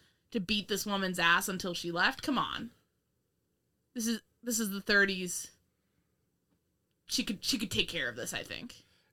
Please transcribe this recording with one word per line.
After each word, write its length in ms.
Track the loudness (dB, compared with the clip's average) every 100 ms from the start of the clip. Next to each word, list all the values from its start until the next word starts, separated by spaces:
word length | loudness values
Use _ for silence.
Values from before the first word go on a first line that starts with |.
| _ _ _
to 80 | -4
beat 280 | 0 -2 0
this 180 | -2 0
woman's 320 | 0 0 4
ass 320 | 6 6 4
until 240 | -2 -4
she 180 | -4 -2
left? 300 | 2 2 2
Come 160 | 0 0
on." 320 | 0 -4 -8 -14 _ _ _ _ _ _ _ _ _ _ _ -4
This 100 | -2
is, 160 | -2 -6 _
this 160 | -4 -2
is 100 | -2
the 120 | -2
thirties. 680 | 4 6 6 4 -2 -6 -8 _ _ _ _ _ _ _ _ _ _ _ _ _ _ _ -6
She 160 | -4
could, 200 | -2 -4
she 140 | -2 -2
could 140 | -2
take 160 | -2 -2
care 200 | -2 -4
of 80 | -4
this, 180 | -6
I 100 | -6
think. 320 | -8 -10 -12 -16 _ _ _